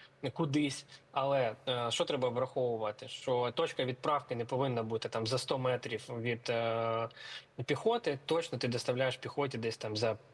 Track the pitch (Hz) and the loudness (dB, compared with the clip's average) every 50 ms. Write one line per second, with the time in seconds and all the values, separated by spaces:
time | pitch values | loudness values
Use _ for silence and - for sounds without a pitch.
0 | - - - - - 135 - - 165 147 135 151 147 143 135 - - - - - | -20 -20 -12 -8 -6 -4 -2 0 0 2 2 2 2 2 0 -4 -10 -14 -18 -20
1 | - - - 139 135 139 139 135 127 113 107 - - - 127 123 120 117 113 - | -20 -6 -2 0 2 4 4 4 4 2 0 -2 -4 -2 -2 0 0 0 0 0
2 | 175 - 147 135 127 123 117 123 131 131 - 135 127 120 117 110 110 107 104 - | 0 0 2 2 2 2 2 2 0 0 0 0 0 2 0 0 -2 -2 -4 -4
3 | - 120 - - - - 127 123 123 120 120 - 165 151 - - 135 127 123 - | -8 -12 -12 -6 -2 0 2 2 2 2 2 2 0 0 0 0 -2 -2 -2 -2
4 | - 151 151 143 - - 127 117 117 110 131 127 139 135 123 117 113 113 113 110 | 0 2 2 2 0 -2 -4 -4 -2 -2 0 0 2 2 2 0 0 0 0 -2
5 | - 113 - 113 113 110 127 127 - - 160 131 127 127 127 120 - - - - | -2 -2 -2 -2 0 0 0 0 0 0 0 0 2 2 0 0 -2 -4 -6 -6
6 | - - 123 117 113 120 117 117 120 - 120 117 117 113 113 113 113 113 113 113 | -6 -8 -6 -4 -2 -2 -2 -2 -2 -2 0 0 0 0 0 0 0 0 0 0
7 | 113 113 - - - - - - - - _ - 127 - 147 131 - 226 233 233 | -2 -4 -6 -10 -14 -14 -14 -14 -16 -12 _ -6 -4 -2 -2 0 2 2 2 2
8 | - 160 143 131 - - 160 170 165 - - 120 - 123 120 120 - - 123 123 | 2 0 -2 -2 0 0 2 2 2 0 -2 -2 0 0 0 0 0 0 2 2
9 | 131 131 120 - - 123 - - 143 135 131 117 113 113 110 - - 113 107 107 | 2 2 0 -2 -6 -4 -2 0 0 0 0 -2 -2 -2 -2 -2 -4 -4 -2 0
10 | 120 113 107 104 - - | 2 2 0 0 -6 -16